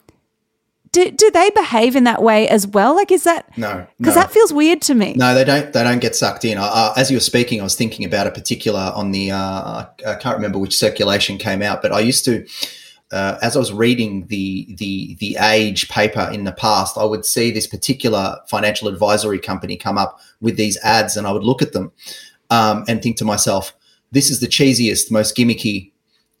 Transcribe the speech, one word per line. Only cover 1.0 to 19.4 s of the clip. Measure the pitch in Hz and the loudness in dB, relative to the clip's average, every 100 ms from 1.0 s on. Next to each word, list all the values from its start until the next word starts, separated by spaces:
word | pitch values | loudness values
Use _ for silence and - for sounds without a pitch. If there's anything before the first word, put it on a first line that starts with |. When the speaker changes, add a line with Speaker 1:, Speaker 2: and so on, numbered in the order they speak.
| 370 | 2
Speaker 1:
do | - 427 | 6 4
they | 330 403 | 6 4
behave | 403 330 226 240 262 | 4 2 2 4 4
in | |
that | 240 220 | 2 4
way | 226 214 220 | 4 4 4
as | 214 196 | 2 2
well? | 202 226 | 2 4
Like, | 339 403 | 4 4
is | 359 | 2
that | 349 330 - - | 2 0 -4 -8
Speaker 2:
No, | 226 185 - - | -6 -6 -12 -2
Speaker 1:
'cause | 247 | 2
Speaker 2:
no. | 330 | 4
Speaker 1:
that | 370 | 4
feels | 427 415 | 4 4
weird | 294 311 349 | 4 2 2
to | - | 2
me. | 240 202 127 | 2 2 2
Speaker 2:
No, | 123 | 4
they | 131 | 4
don't, | 135 143 - | 4 2 0
they | 120 | 0
don't | 120 123 | 2 2
get | 117 | 0
sucked | - 107 - | -2 -4 -2
in. | 117 101 | -4 -2
I, | 101 | -2
I, | 113 110 127 | 0 0 2
as | 135 | 2
you | 127 | 2
were | |
speaking, | - 123 120 110 | 2 0 0 -2
I | |
was | 95 | -4
thinking | - 113 - | -2 -4 -4
about | 95 104 101 | -6 -2 -4
a | |
particular | - - 117 110 101 95 | -6 -8 -4 -2 -2 -4
on | 104 98 | -4 -4
the, | 98 98 | -4 -4
uh, | 98 | -4
I, | 95 95 107 113 - _ 110 | -4 -6 -8 -10 -12 _ -8
I | |
can't | 101 127 110 | -6 -6 -4
remember | 104 95 | -4 -4
which | 95 - | -4 0
circulation | 110 - 98 101 - 98 | 0 2 0 0 -2 -4
came | 104 95 | -6 -4
out, | 101 92 | -4 -2
but | - | -2
I | 104 | 0
used | 113 131 131 | 2 0 0
to, | 110 - - - - - _ - | -2 -4 -10 -10 -10 -20 _ -10
uh, | 98 98 - | -4 -4 -2
as | 113 139 | -2 0
I | |
was | 113 | -2
reading | 104 117 123 107 98 90 | 0 2 2 -2 -6 -8
the, | 104 98 95 85 95 | -6 -6 -6 -10 -10
the, | 101 95 - 87 | -8 -8 -10 -10
the | 104 - | -8 -2
Age | 107 110 107 92 - | 2 2 2 -2 -4
paper | 110 107 110 92 | 0 0 -2 -6
in | 107 | -6
the | 98 | -8
past, | - 110 101 110 110 | -2 0 0 -2 -2
I | |
would | 107 107 | -2 -2
see | - 123 117 | -4 -2 -2
this | 107 - | -2 -6
particular | 98 - 135 117 104 95 - - | -8 -4 -2 0 0 -2 -8 -4
financial | 104 104 104 107 | -2 0 -2 -6
advisory | 92 104 107 107 95 | -2 2 2 0 -4